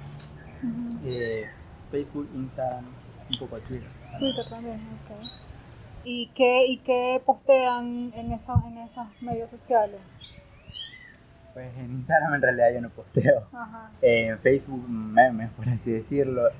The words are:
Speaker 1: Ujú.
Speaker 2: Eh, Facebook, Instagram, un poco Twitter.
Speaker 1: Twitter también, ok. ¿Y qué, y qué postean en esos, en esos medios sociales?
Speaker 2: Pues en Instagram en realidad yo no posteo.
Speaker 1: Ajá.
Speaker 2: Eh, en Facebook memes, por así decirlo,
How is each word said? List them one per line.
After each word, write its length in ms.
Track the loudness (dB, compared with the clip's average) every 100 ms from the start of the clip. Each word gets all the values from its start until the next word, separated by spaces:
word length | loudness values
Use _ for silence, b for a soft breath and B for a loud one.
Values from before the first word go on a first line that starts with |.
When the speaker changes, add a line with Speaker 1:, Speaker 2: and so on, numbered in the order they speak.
| -16 -16 -16 -18 -18 -8
Speaker 1:
Ujú. 360 | -8 -6 -8 -8
Speaker 2:
Eh, 440 | -4 -2 -2 -4 -8 -14 -18 -18 -6
Facebook, 380 | -6 -4 -6 -8
Instagram, 500 | -6 -8 -4 -4 -4 -10 -16 -18 -16 -10
un 80 | -8
poco 200 | -8 -10
Twitter. 280 | -10 -10 -8 -10 -8 -4
Speaker 1:
Twitter 300 | -4 -4 -8
también, 320 | -10 -12 -12 -12
ok. 360 | -12 -12 -12 -12 -12 -16 -18 -18 -18 -18 -14
¿Y 240 | -10 -8 -6
qué, 320 | 4 6 8 4
y 120 | 2
qué 440 | 0 2 2 2
postean 880 | 2 4 6 6 6 0 -4 -6 -8
en 180 | -8 -8
esos, 300 | -6 0 0
en 140 | 0 -4
esos 280 | -12 -12 -12 -12
medios 280 | -8 -6 -8
sociales? 500 | -10 2 4 4 -2 -18 -20 -20 -20 -20 -20 -18 -16 -16 -18 -20 -20 -20 -20 -18
Speaker 2:
Pues 200 | -14 -12 -12
en 140 | -8
Instagram 420 | -8 2 4 4
en 80 | 2
realidad 240 | 2 6 4
yo 60 | 4
no 80 | -4
posteo. 560 | -12 -4 4 6 6 2
Speaker 1:
Ajá. 380 | -12 -14 -14 -18 2
Speaker 2:
Eh, 240 | 6 6 2
en 120 | 2
Facebook 460 | 4 4 2 -8 -6
memes, 600 | -6 2 6 6 4 -6
por 160 | -4 -2
así 240 | -2 -2
decirlo, 560 | -4 0 0 0 2 2